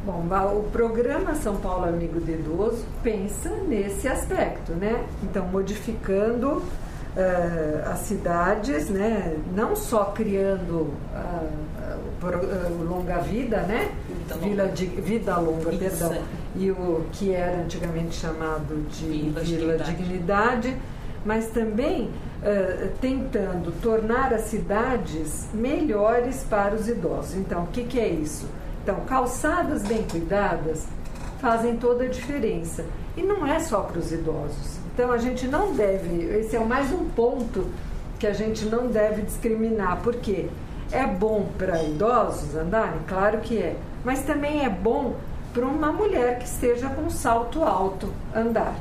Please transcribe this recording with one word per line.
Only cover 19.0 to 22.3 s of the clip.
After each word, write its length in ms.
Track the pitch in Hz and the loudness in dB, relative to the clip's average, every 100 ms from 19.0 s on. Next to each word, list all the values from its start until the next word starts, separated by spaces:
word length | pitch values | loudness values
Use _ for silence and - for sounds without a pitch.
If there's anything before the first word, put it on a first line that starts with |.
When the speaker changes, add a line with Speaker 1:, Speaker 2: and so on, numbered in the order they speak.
| 160 | -2
Speaker 2:
Vila 340 | 151 151 156 | 0 0 0
Speaker 1:
Vila 380 | 165 160 165 160 | 0 0 2 2
Speaker 2:
Dignidade. 180 | 160 175 | 0 -2
Speaker 1:
Dignidade, 800 | 180 185 170 202 226 247 240 262 - - - - | -2 -2 2 4 4 2 0 -4 -6 -8 -8 -4
mas 220 | 208 220 226 | 0 0 0
também, 640 | 240 220 208 294 339 185 - - | 0 0 2 2 0 -2 -4 -8